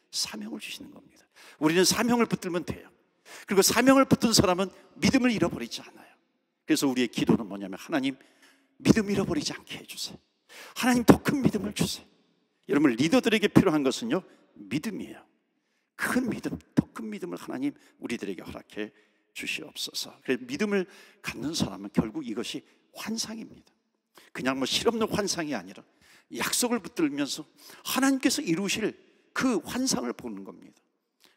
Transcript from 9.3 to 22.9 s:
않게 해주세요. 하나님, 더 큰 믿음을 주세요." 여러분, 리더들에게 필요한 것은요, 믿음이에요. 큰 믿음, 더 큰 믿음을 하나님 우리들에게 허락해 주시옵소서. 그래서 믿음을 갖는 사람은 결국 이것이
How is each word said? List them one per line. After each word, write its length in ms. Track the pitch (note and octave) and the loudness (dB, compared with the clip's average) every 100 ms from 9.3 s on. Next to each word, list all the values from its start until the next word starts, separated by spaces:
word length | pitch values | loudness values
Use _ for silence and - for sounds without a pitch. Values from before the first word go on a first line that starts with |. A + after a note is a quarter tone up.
| D3 - | -2 -4
않게 260 | C3 - - | -8 -14 -16
해주세요. 380 | - - - - _ _ _ - - | -14 -12 -12 -14 _ _ _ -20 -16
하나님, 300 | - A#3+ B3 | -4 2 4
더 180 | A#3 - | 6 6
큰 200 | - C#4+ | 4 0
믿음을 300 | A#3 G#3 G3+ | 0 0 -4
주세요." 300 | - - - - _ _ _ _ _ - | -2 -4 -4 -12 _ _ _ _ _ 0
여러분, 240 | C#3+ D3+ | 4 6
리더들에게 560 | A2+ E3 C4 A3+ G#3+ G3+ | 4 4 4 4 4 6
필요한 340 | - F#3+ D#3 | 6 6 4
것은요, 400 | C3+ - A2+ E3 - _ _ | 2 0 0 -2 -4 _ _
믿음이에요. 720 | - G2+ C#3+ A3+ F#3+ G#2+ - - _ _ _ _ _ _ - | -20 -8 -6 -6 -8 -10 -16 -20 _ _ _ _ _ _ -6
큰 320 | - B3+ B3+ | -2 0 0
믿음, 280 | G#3 - - - | -2 -6 -8 -4
더 160 | - - | 0 0
큰 160 | - A3 | -2 -10
믿음을 300 | G#3 F3 E3+ | -10 -10 -12
하나님 340 | - C3 C#3+ C3+ _ _ | -10 -6 -6 -8 _ _
우리들에게 440 | - A2 G2 F2+ | -8 -8 -6 -10
허락해 500 | - - - - G#2+ - _ _ _ | -12 -14 -14 -10 -10 -12 _ _ _
주시옵소서. 840 | - - - - - - - - - | -12 -8 -8 -10 -12 -10 -8 -12 -10
그래서 200 | - B2+ | -4 -4
믿음을 420 | B2 C#3 G#3 G3+ F3 - - _ | -4 -4 0 0 -2 -8 -20 _
갖는 320 | - A2+ B2 | -12 -8 -6
사람은 360 | E3+ - F#2+ G2+ | -4 -4 -6 -8
결국 340 | - A2+ G#2+ B2 | -2 -2 -4 -8
이것이 360 | A2 G#2+ - - _ _ | -8 -8 -10 -14 _ _